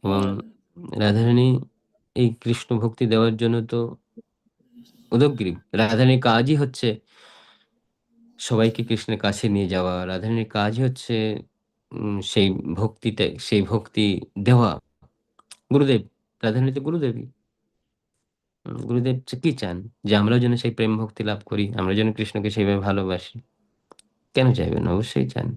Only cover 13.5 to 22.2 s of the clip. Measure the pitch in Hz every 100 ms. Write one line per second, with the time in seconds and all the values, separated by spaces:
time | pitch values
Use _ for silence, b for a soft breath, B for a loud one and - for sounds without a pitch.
13.5 | 107 95 110 - - 104 95 - - 101
14.5 | 123 113 78 _ _ _ _ _ _ _
15.5 | - _ 139 135 120 - _ _ _ 113
16.5 | 113 131 135 139 165 143 117 120 _ _
17.5 | _ _ _ _ _ _ _ _ _ _
18.5 | _ - 120 - 120 123 131 - 127 165
19.5 | 131 98 87 104 _ 101 104 104 120 120
20.5 | 120 120 113 110 110 110 - 104 104 -
21.5 | 104 101 104 92 101 110 107